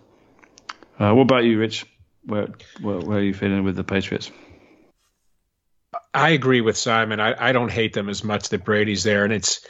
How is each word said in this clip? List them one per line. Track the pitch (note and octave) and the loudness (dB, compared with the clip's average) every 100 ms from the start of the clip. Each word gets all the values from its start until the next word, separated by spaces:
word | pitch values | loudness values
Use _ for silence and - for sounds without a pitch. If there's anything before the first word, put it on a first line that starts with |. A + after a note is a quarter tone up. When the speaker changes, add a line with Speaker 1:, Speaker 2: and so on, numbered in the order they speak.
| _ _ _ _ _ _ - - - - | _ _ _ _ _ _ -20 -20 -14 -2
Speaker 1:
Uh, | G#2 | 4
what | A#2+ | 6
about | B2+ B2+ | 6 4
you, | A#2 A2 | 4 2
Rich? | A2 G#2 - _ _ _ - | 0 -6 -14 _ _ _ -8
Where, | G#2+ G2 - - - | -6 -6 -10 -20 -10
where, | G#2 F#2+ | -8 -6
where | E2 G#2 | -4 -2
are | |
you | G2+ | -2
feeling | G2+ G2+ G2 F#2+ | -2 -2 0 -2
with | F#2 | -4
the | |
Patriots? | F#2 G2 - - - - - - _ _ _ _ _ _ _ _ _ _ _ _ _ - _ | -2 -4 -2 -6 -8 -18 -20 -20 _ _ _ _ _ _ _ _ _ _ _ _ _ -18 _
Speaker 2:
I | C3+ D3+ | 2 4
agree | D#3+ C3 B2+ | 4 4 2
with | A2 G#2 | 2 0
Simon. | B2+ A2+ A2 G#2+ | 0 0 0 0
I, | G#2+ B2+ A#2+ | -2 0 0
I | |
don't | B2+ A#2 | 2 0
hate | G2+ A2 | -2 -2
them | A2+ G2+ | -2 -6
as | G2+ | -6
much | G#2+ G#2+ - | -4 -4 -4
that | G#2 G#2 | -4 0
Brady's | G#2 G#2+ G2 | 0 0 -2
there, | G#2 G#2 | 0 2
and | G#2 | 0
it's, | G#2+ - - | 0 -2 -6